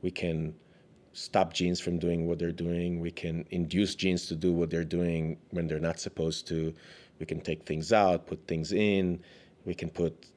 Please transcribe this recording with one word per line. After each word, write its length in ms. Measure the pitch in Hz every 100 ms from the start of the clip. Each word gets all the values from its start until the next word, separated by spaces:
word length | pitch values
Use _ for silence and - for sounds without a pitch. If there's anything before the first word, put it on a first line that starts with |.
We 80 | 92
can 420 | 87 87 80 80 80 - - - - -
stop 400 | - - 101 95
genes 260 | - 87 90
from 180 | - 87
doing 300 | 85 85 82
what 100 | 85
they're 140 | 85
doing. 480 | 85 85 85 87 87
We 100 | 82
can 360 | - 85 82 -
induce 460 | 90 80 87 101 -
genes 320 | 95 90 -
to 80 | 82
do 180 | 90
what 160 | 85 82
they're 140 | 82
doing 560 | 82 85 87 82 80 80 -
when 160 | 87 82
they're 140 | 78
not 200 | 82 85
supposed 480 | 98 - 80 80 -
to. 220 | 82 80 80 - - - -
We 60 | 82
can 160 | 82
take 240 | 82 80 -
things 260 | 78 80
out, 360 | 110 98 85 -
put 200 | 80 -
things 240 | 82 78
in. 520 | - 107 98 92 87 - - - _ -
We 80 |
can 160 | 87 85
put 380 | - 82 - -